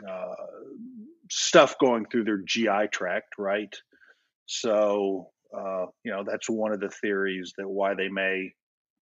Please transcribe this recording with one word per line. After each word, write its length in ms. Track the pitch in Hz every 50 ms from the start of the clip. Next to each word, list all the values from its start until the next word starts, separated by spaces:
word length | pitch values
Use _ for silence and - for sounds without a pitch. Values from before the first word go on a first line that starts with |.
| 101
uh, 260 | 95 92 90 92 90 - - - - - - - - - - 240 262 254 214 214 311 - _ _ -
stuff 480 | - - - - - 165 143 - -
going 300 | - 147 127 120 113 101
through 160 | - - 120 104
their 160 | 110 104 95
G 280 | 90 - - 117 113 104
I 180 | 98 104 107
tract, 480 | 104 - - 95 87 95 110 - - -
right? 380 | - 101 98 101 107 104 98 - - _ _ _ _ - - - _ _ _ _ _ _
So, 840 | - - - - 117 104 107 107 104 101 104 98 98 95 92 92 - _ _ _ - -
uh, 320 | 113 95 95 95 92 90 90 _ _ -
you 80 | 117
know, 120 | 98 98 101
that's 260 | 104 107 107 - -
one 220 | 113 107 107 107
of 80 | 107 95
the 100 | 101 95
theories 640 | - - - 104 101 98 98 98 92 92 90 85 -
that 120 | - 98 98
why 240 | 95 98 98 98 101
they 160 | 95 95 95
may 440 | 98 98 95 95 95 95 95 92 _ _ _ _ _ _ _ _ _ _